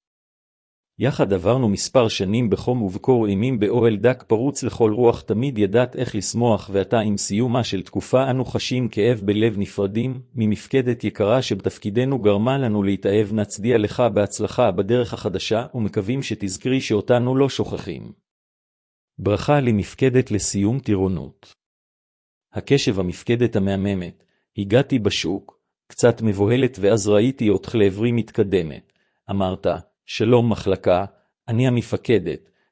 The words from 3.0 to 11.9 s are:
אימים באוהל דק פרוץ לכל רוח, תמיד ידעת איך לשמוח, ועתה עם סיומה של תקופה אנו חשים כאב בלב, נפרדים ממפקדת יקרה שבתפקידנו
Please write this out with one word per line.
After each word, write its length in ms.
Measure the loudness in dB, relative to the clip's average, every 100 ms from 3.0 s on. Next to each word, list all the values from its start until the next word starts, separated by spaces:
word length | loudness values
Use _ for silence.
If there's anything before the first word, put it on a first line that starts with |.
| 2 2 2
אימים 320 | 0 0 0
באוהל 380 | 0 2 2 4
דק 260 | 2 0
פרוץ 400 | 0 0 0 -2
לכל 300 | -4 2 2
רוח, 280 | 4 2 2
תמיד 380 | -2 -2 -2 0
ידעת 380 | 2 2 0 -2
איך 180 | -6
לשמוח, 560 | -6 -4 0 0 0 0
ועתה 280 | -2 0 0
עם 160 | 0 -2
סיומה 480 | -2 -2 0 0
של 180 | -2 -4
תקופה 480 | -6 -8 0 0 2
אנו 140 | -2
חשים 440 | -4 -6 -4 -2 -2
כאב 320 | 0 0 2
בלב, 340 | 0 2 2 0
נפרדים 640 | -4 -2 -2 -2 -4 -8 -10
ממפקדת 680 | -2 0 -2 0 0 0 -2
יקרה 380 | -4 -2 0 2
שבתפקידנו 760 | 0 -4 -4 -6 -4